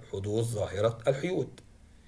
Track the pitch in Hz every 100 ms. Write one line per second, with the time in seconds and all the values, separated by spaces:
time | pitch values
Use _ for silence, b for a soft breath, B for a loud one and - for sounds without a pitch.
0 | - 98 104 110 117 107 85 95 113 -
1 | 143 143 175 185 - - - - b b